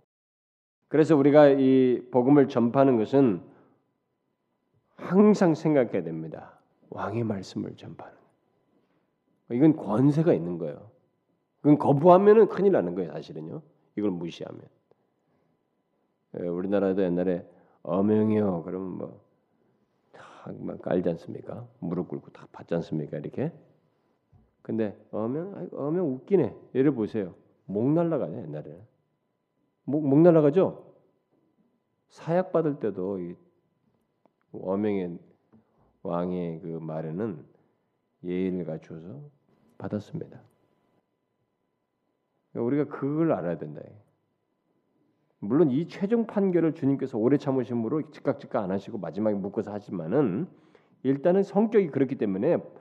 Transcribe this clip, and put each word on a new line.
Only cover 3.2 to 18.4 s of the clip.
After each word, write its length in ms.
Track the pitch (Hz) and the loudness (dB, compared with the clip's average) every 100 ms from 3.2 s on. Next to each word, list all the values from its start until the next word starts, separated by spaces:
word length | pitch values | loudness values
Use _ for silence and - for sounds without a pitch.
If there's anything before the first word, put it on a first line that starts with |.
| 131 87 - - _ _ _ _ _ _ _ _ _ _ _ _ _ - | 4 2 -6 -20 _ _ _ _ _ _ _ _ _ _ _ _ _ -16
항상 580 | - 180 208 196 180 | 0 4 6 6 4
생각해야 480 | 151 160 147 117 98 | 2 2 2 2 -2
됩니다. 560 | 82 80 80 - - - _ _ _ | -6 -8 -10 -14 -18 -20 _ _ _
왕의 320 | - 95 113 | -10 -6 -4
말씀을 520 | 113 98 - 110 98 - | -4 -6 -8 -10 -10 -12
전파하는. 420 | - - - - _ _ _ _ _ _ _ _ _ _ _ _ _ | -18 -18 -20 -20 _ _ _ _ _ _ _ _ _ _ _ _ _
이건 240 | 120 156 - | 2 4 4
권세가 560 | - 110 139 147 165 | -2 2 2 2 2
있는 260 | 85 170 120 | 0 -2 -6
거예요. 320 | 85 - - _ _ _ _ _ _ _ | -8 -10 -18 _ _ _ _ _ _ _
그건 180 | 147 147 | 2 4
거부하면은 680 | - 143 175 180 202 220 202 | 4 6 8 8 8 8 6
큰일 240 | - 196 | 4 2
나는 220 | 147 90 90 | 2 0 -4
거예요, 160 | 82 | -6
사실은요. 500 | 78 71 78 78 143 - _ _ - | -10 -12 -14 -12 -14 -16 _ _ -6
이걸 140 | 104 | -4
무시하면. 500 | 87 87 - - - - _ _ _ _ _ _ _ _ _ _ _ _ _ _ _ _ - | -4 -8 -10 -14 -14 -20 _ _ _ _ _ _ _ _ _ _ _ _ _ _ _ _ -10
예, 80 | 90 | -6
우리나라도 560 | 87 95 101 95 95 | -6 -2 0 0 0
옛날에 440 | 92 87 90 87 - _ _ _ | 0 0 -2 -4 -8 _ _ _
"어명이요." 800 | - 90 104 107 110 107 | -6 -2 2 2 2 0